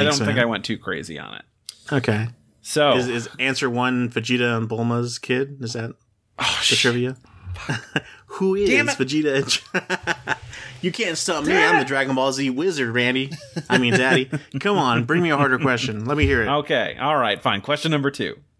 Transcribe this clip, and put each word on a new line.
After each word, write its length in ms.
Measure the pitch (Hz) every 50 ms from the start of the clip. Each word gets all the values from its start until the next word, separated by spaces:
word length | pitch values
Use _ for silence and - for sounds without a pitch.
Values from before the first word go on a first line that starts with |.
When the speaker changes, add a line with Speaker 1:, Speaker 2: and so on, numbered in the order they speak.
| 143
Speaker 1:
Thanks, 140 | 147 147 139
Speaker 2:
don't 80 | 117
think 100 | 107 110
Speaker 1:
man. 80 | 123 120
Speaker 2:
I 40 | 117
went 160 | 110 98 -
too 140 | - 110 -
crazy 400 | - 98 90 71 71 80 78 71
on 160 | - 50 52
it. 80 | - - _ _ _ _ - - - - - 147
Speaker 1:
Okay. 360 | 135 127 - 107 107 113 117 - - _ _ _ _ -
Speaker 2:
So 300 | - - 151 147 147 151
Speaker 1:
Is, 120 | 127 123 127
is 200 | 117 120 117 - - -
answer 300 | 127 135 131 - 139 127
one 380 | 120 120 123 127 127 123 123 117
Vegeta 480 | - 120 113 120 127 123 120 120 117
and 120 | 113 113 110
Bulma's 500 | 113 113 117 117 117 120 120 120 120 -
kid? 400 | - - 127 127 139 143 143 135 123
Is 100 | 113 117
that 220 | 117 113 120 - - _ _ _ _ _ _ _ -
Speaker 2:
Oh, 180 | - - - -
Speaker 1:
the 40 | -
Speaker 2:
shit. 140 | - 120 -
Speaker 1:
trivia? 380 | - 123 120 123 123 127 131 - - - - - - 92 92 - - -
<laughs> 580 | 131 113 - - - - - - - - -
Who 280 | - - - 190 190 190
is 140 | 202 202 190
Speaker 2:
Damn 200 | - 185 196 -
it. 80 | 269 -
Speaker 1:
Vegeta 380 | 131 131 147 156 151 147 135 143 131 123 - - - - - 180 - - 180 - - 170 165 - -
and 100 | - - -
<laughs> 400 | - - - - - - 127 -
You 120 | - 175 170
can't 260 | - 220 180 160 151
stump 280 | - - 170 151 147
me. 60 | 147 -
Speaker 2:
Damn 160 | 180 - -
Speaker 1:
I'm 60 | -
Speaker 2:
it. 80 | 143 131
Speaker 1:
the 40 | 131
Dragon 260 | 139 135 135 135 131
Ball 160 | 131 131 135 131
Z 180 | 135 139 131
wizard, 440 | 123 135 165 190 170 143 127 117 113
Randy. 360 | 123 120 123 127 131 135 139 165 - - - - 170 - -
I 100 | 123 127
mean, 160 | 123 120 117
Daddy. 360 | 123 127 131 131 127 131 - - 143 -
Speaker 2:
<laughs> 160 | - - 139
Speaker 1:
Come 180 | - 202 208 185
on, 260 | 143 123 117 120 117
bring 160 | 120 160 175 175
me 80 | 165
a 60 | 147
harder 220 | 139 143 135 127 127
question. 460 | 147 135 123 117 131 127 107 104 110
Let 120 | 127 147
me 80 | 151 143
hear 180 | 139 139 120 110
it. 40 | 104
Speaker 2:
Okay, 480 | 139 147 139 - 156 123 104 82 - -
all 160 | 127 147 156
right, 260 | 139 120 107 104 - -
fine. 200 | 127 104 101 -
Question 280 | - 147 143 - 160
number 220 | 156 143 135 139 139
two, 240 | - 170 73 55 - - _ _ _